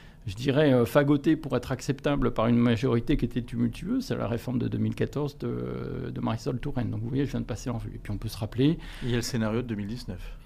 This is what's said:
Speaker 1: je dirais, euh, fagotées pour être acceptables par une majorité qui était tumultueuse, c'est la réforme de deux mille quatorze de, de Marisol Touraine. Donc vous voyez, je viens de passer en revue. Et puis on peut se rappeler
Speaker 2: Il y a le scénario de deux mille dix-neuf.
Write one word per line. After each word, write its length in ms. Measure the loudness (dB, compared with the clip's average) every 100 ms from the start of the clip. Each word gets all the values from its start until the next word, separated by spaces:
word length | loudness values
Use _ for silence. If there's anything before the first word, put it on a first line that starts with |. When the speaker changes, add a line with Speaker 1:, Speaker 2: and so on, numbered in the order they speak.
| -20 -12 -10
Speaker 1:
je 80 |
dirais, 400 | -2 2 4 6
euh, 100 | 6
fagotées 520 | 6 6 6 6 4 2
pour 200 | 2 -2
être 160 | -2
acceptables 640 | -4 -2 -2 0 2 2
par 120 | 2 4
une 120 | 6
majorité 580 | 6 4 2 2 2 0
qui 80 |
était 160 | 0 -2
tumultueuse, 640 | -4 0 -2 -2 -4 -2
c'est 120 | -2 -2
la 120 | -2
réforme 300 | -2 -2 -2
de 100 | 0
deux 80 | 0
mille 180 | -2
quatorze 440 | 0 -2 -2 -4 -4
de, 720 | -6 -4 -4 -6 -6 -6 -6
de 60 | -4
Marisol 400 | -2 -2 -2 -4
Touraine. 300 | -4 -2 -2
Donc 100 | -4
vous 80 | -2
voyez, 160 | -2
je 60 | 0
viens 100 | -2
de 60 | -4
passer 240 | -6 -6
en 80 | -6
revue. 140 | -6
Et 40 | -10
puis 140 | -8
on 60 | -6
peut 100 | -6
se 80 | -6
rappeler 400 | -4 2 4 2 -4 -8
Speaker 2:
Il 40 | -2
y 60 |
a 20 | -2
le 60 |
scénario 400 | 0 -2 0 -2
de 60 | -2
deux 60 |
mille 120 | -4 -6
dix-neuf. 500 | -8 -8 -10 -10 -14